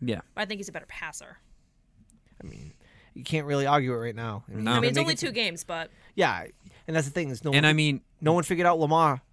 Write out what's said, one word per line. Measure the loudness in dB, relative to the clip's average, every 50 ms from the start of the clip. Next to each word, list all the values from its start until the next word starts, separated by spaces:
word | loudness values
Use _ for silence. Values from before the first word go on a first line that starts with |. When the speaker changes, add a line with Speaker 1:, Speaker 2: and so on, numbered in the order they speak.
Speaker 1:
Yeah. | -4 -4 -4 -6 -8 _ _
Speaker 2:
But | -8
I | -8
think | -8 -8 -10
he's | -10 -12
a | -12
better | -14 -14 -14
passer. | -14 -12 -12 -12 -12 -14 -16 -16 -20 -20 _ _ -20 _ _ _ _ _ _ _ _ _ _ _ _ _ _ _ _ _ -18
Speaker 3:
I |
mean, | -16 -16 -16 -18 -20 -20 _ _ -20 _ -20 _ _ _
you | -14 -8
can't | -4 -2 -2 -2 0
really | 0 0 2
argue | 4 4 4 2 2 -2
it | -2
right | -4 -6 -6
now. | -6 -6 -6 -6 -8 -10 -10
I | -8
mean, | -4 0
Speaker 1:
No. | 2
Speaker 2:
I | 2 4
mean, | 4 2
it's | 2
Speaker 3:
they | 2
Speaker 2:
only | 0 0 -2
Speaker 3:
make | -2
Speaker 2:
two | -4 -6
Speaker 3:
it | -2
Speaker 2:
games, | -2 -2 -4 -4 -8 -10
but | -8 -8 -8 -8 -12 -14 -20 -20 -14 _
Speaker 3:
Yeah, | 2 2 2 2 0 -6 -12 -16 _ _ -20 -20 -20 _
and | -2 0
that's | 0 0 0
the | -2
thing | -4 -4 -4
is | -6 -6 -2
no | 2
Speaker 1:
And | 2 4 6
Speaker 3:
one |
Speaker 1:
I | 6
Speaker 3:
fi-, | 4
Speaker 1:
mean | 4 2 2 0 -2 -6 _ _ _
Speaker 3:
no | 2 2 2
one | 2 2
figured | 0 0 2 4 4
out | 4 4
Lamar | 4 4 4 6 6 4 4 0 -6 _